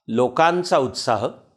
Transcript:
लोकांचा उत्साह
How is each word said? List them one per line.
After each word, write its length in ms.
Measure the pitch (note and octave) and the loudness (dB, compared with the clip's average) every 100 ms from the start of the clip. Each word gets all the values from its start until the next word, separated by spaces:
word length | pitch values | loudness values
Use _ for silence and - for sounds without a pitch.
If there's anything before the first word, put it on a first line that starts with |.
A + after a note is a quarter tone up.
| - | -4
लोकांचा 680 | A2+ B2 B2 E3 F3+ F3 E3 | 0 0 2 2 2 0 0
उत्साह 500 | B2+ - - G#2+ C3 - _ | 0 -4 -2 -2 -2 -10 _